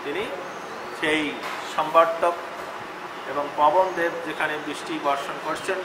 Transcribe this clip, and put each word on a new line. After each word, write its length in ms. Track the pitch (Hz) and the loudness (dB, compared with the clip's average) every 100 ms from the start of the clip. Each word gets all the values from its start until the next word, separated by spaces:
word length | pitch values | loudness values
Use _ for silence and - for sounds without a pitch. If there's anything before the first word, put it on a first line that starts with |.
তিনি 200 | 135 160 226 - - - - - - - | -4 -4 -4 -6 -8 -10 -10 -10 -10 -2
সেই 220 | 160 156 147 127 - - - - | 2 2 0 -4 -6 -6 -4 -2
সম্বর্তক 600 | 160 165 165 - 175 175 - - - - - - - - - | 4 6 6 6 2 0 -6 -8 -10 -10 -10 -10 -10 -10 -6
এবং 140 | 147 147 - | -4 -4 4
পবন 260 | 190 180 185 170 | 6 8 4 4
দেব 140 | 170 160 160 | 0 0 -6
যেখানে 260 | 151 156 151 147 | -2 -2 -2 -4
বৃষ্টি 280 | 143 - 156 143 | -8 -6 -2 0
বর্ষণ 300 | 139 139 147 151 | 0 -2 -6 -4
করছেন 340 | 156 - 190 | -4 -2 -2